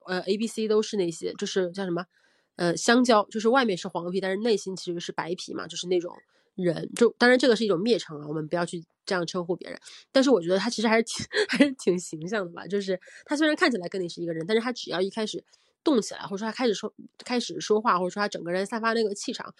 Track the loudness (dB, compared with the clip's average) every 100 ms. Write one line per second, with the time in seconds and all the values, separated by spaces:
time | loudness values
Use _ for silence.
0 | -6 -4 -2 -2 -2 -2 2 2 2 0
1 | -2 -2 -8 -6 -2 -2 -2 -2 -4 -4
2 | -6 _ _ _ _ -2 0 2 4 6
3 | 6 6 4 0 4 4 2 -2 -4 -6
4 | -4 -2 -2 0 0 0 -2 -8 -6 -6
5 | -6 -6 -6 -8 -8 -10 -8 -8 0 0
6 | 0 -10 _ _ _ -2 0 0 -4 4
7 | 4 6 6 8 6 4 2 2 2 0
8 | -2 -10 -6 -6 -2 -2 -2 -6 -12 _
9 | -4 -2 -2 -4 -4 -6 -8 -16 -18 -20
10 | 0 2 6 4 4 0 0 0 2 2
11 | 2 -6 -4 -2 0 4 2 2 -2 -2
12 | -4 -10 -6 -6 -6 -10 -6 -6 -4 -6
13 | -8 -20 -6 2 2 4 2 2 -4 -6
14 | -6 -6 -6 -4 0 0 0 -6 -4 -2
15 | -2 -2 -4 -6 -14 _ _ _ 2 2
16 | 0 -8 -10 -6 -6 0 0 0 -6 -12
17 | -20 -18 -4 -4 -4 -6 0 2 4 2
18 | 0 -2 -4 -4 -4 -2 -2 -2 0 0
19 | 0 -2 -8 -8 -12